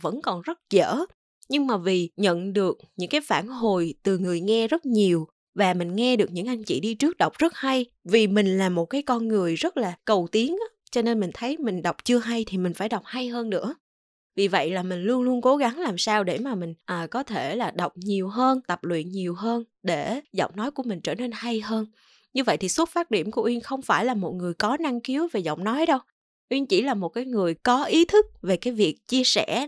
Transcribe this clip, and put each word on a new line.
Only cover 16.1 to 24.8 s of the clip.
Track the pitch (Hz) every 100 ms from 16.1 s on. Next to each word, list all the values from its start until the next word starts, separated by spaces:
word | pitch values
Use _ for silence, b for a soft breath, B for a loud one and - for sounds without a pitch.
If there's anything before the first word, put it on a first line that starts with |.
| 214
để | 185 165
mà | 269 208
mình, | 170 165 -
à, | 175 165
có | 240
thể | 277 196 135 208
là | 208
đọc | - 175 -
nhiều | 190 196 185
hơn, | 214 262 262 -
tập | 175
luyện | 175 170 165
nhiều | 190 180
hơn | 175 220 233 233 _
để | 185 156 143 254 -
giọng | 190 156 175
nói | 247
của | 285
mình | 247 180
trở | - 175
nên | 247
hay | 220 233 226
hơn. | 214 220 220 b b b b
Như | 254
vậy | 240 156
thì | 185
xuất | - 330
phát | 349 339
điểm | 202 180
của | 226 214
Uyên | 240
không | - 269
phải | - 151 240
là |
một | 226 175
người | 180 175
có | 165 208
năng | 294